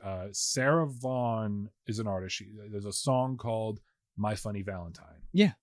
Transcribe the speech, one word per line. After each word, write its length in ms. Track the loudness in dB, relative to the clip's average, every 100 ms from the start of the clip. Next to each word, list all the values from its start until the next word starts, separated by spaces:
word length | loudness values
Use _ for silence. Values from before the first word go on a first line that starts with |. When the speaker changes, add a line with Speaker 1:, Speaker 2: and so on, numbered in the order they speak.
Speaker 1:
Uh, 220 | -6 -6 -6
Sarah 540 | -4 -2 2 4 4 4
Vaughan 840 | -2 -2 0 2 2 0 -2 -4 _ -6
is 140 | -2
an 60 | 0
artist. 300 | -2 -2 -6
She, 120 | -10 -16 -8
there's 140 | -6
a 80 | -4
song 460 | -2 2 2 2 -2
called 420 | -2 0 0 -4 _ _ _ -2
My 180 | -2
Funny 260 | 0 -4 -4
Valentine. 600 | -4 -6 -8 -14 -18 -18 -2
Speaker 2:
Yeah. 200 | 6 6 4